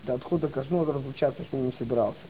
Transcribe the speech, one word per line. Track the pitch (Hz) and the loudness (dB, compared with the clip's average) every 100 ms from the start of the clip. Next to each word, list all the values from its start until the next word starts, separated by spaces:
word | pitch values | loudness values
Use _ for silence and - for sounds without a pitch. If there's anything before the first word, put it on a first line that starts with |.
До | - | -2
отхода | 127 - 170 151 | -2 0 0 2
ко | 135 | -2
сну | 135 175 | 0 2
разлучаться | 156 143 135 131 143 127 - | 2 0 -4 0 0 0 -4
с | |
ним | 135 127 | 0 0
не | 123 | -2
собирался. | 117 120 107 - - | 0 2 2 0 -14